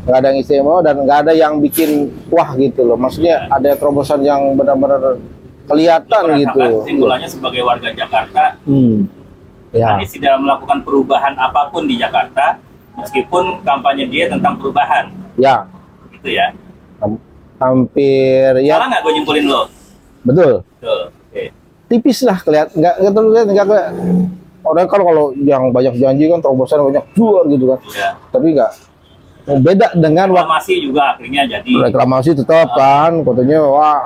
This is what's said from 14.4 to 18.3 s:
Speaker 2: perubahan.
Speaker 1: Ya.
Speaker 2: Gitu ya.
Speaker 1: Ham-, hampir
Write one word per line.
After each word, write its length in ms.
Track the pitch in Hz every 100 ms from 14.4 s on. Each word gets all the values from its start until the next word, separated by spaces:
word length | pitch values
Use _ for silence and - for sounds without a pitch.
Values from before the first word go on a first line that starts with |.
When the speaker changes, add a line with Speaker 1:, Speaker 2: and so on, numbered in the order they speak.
| - -
Speaker 2:
perubahan. 560 | 135 131 - 135 - - - -
Speaker 1:
Ya. 320 | 131 123 98 - - - -
Speaker 2:
Gitu 200 | - -
ya. 240 | - - - - - - -
Speaker 1:
Ham-, 220 | 107 110 - - - -
hampir 960 | 127 131 123 - 139 135 131